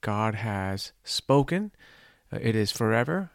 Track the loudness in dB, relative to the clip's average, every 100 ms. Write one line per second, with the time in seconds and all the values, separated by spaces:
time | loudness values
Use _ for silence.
0 | -4 0 0 -2 -4 -4 -4 -4 -8 -14
1 | -8 -6 2 2 4 0 -4 -10 -20 -20
2 | -20 _ _ -4 0 2 2 2 2 2
3 | 2 -2 -4